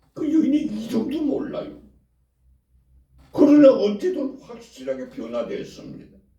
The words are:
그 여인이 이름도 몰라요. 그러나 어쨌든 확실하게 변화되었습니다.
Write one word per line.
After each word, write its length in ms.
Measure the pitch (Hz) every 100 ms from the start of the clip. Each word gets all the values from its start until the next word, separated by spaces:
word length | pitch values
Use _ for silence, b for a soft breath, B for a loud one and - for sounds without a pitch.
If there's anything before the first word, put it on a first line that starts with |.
| _
그 200 | - 302
여인이 260 | 311 262 294 - 214 -
이름도 360 | 240 - 311
몰라요. 600 | 285 - - - - - - _ _ _ _ _ _ _ _ _ _ _ _ _ _
그러나 400 | - 294 294 269
어쨌든 680 | 220 208 208 359 - 262 -
확실하게 680 | - 233 - - 131 127 127
변화되었습니다. 1080 | 139 117 120 117 - - - - - - - _